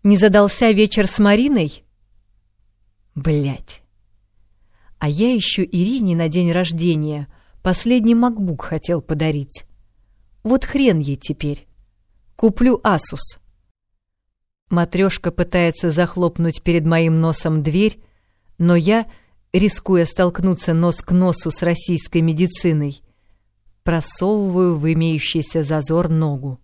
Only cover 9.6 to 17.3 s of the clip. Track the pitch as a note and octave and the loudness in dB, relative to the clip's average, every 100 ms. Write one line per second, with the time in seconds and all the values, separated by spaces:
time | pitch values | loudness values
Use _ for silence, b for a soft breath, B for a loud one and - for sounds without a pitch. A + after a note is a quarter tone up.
9.6 | - - _ _ _ _ _ _ G#3+ C4 | -12 -20 _ _ _ _ _ _ -2 -2
10.6 | - C4+ C4 E3 C#3+ C#3 - C#3+ D3 C#3+ | 0 0 2 2 -2 -6 -6 -6 -6 -8
11.6 | _ _ _ _ _ _ _ - A3+ G3+ | _ _ _ _ _ _ _ 0 0 4
12.6 | B3+ A#3+ A3 E3 - - - - _ _ | 2 2 0 0 -2 -8 -8 -10 _ _
13.6 | _ _ _ _ _ _ _ _ _ _ | _ _ _ _ _ _ _ _ _ _
14.6 | _ F3 E3+ F3 F#3+ - F3 - F3 F3+ | _ -2 -2 0 0 0 -6 -4 -2 0
15.6 | E3+ - F3 D#3 F3 - E3+ E3+ E3+ - | 0 0 -2 0 -2 0 -2 0 -2 -2
16.6 | - E3+ D#3 E3 E3 D#3+ E3 | -2 0 2 2 2 2 0